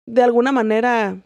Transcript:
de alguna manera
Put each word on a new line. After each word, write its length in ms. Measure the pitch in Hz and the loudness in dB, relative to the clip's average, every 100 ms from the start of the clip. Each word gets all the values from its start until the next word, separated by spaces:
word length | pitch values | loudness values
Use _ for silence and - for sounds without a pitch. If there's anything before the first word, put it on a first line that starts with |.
| - | -4
de 160 | 233 | 2
alguna 300 | 240 233 262 | 2 2 0
manera 640 | 262 214 220 247 233 202 190 | 0 0 0 0 -2 -4 -8